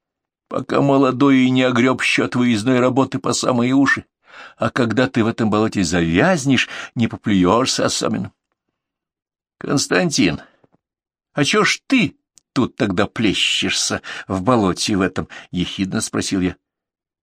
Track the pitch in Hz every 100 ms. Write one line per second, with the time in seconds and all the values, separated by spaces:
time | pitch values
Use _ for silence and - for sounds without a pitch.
0 | _ _ _ _ - - - - 139 139
1 | 131 127 143 131 127 131 127 117 127 131
2 | - - 110 120 123 110 117 123 127 123
3 | 131 131 - - 143 123 120 139 135 -
4 | - _ _ - - - 117 - 120 107
5 | 127 123 110 113 110 107 110 104 82 87
6 | 85 87 165 175 131 117 - - - -
7 | 110 - - 98 87 113 131 - - -
8 | - 110 - _ _ _ _ _ _ _
9 | _ _ _ _ _ - - 143 - 180
10 | 180 - 90 73 - _ _ _ _ _
11 | _ _ _ - 143 214 190 - - 262
12 | 170 - _ _ _ 139 117 - 113 90
13 | 98 - 104 - - - 98 - - 101
14 | - - - 95 95 123 95 85 - 98
15 | 90 - 80 - - 87 87 - 95 110
16 | - 107 - 95 90 - _ _ _ _
17 | _ _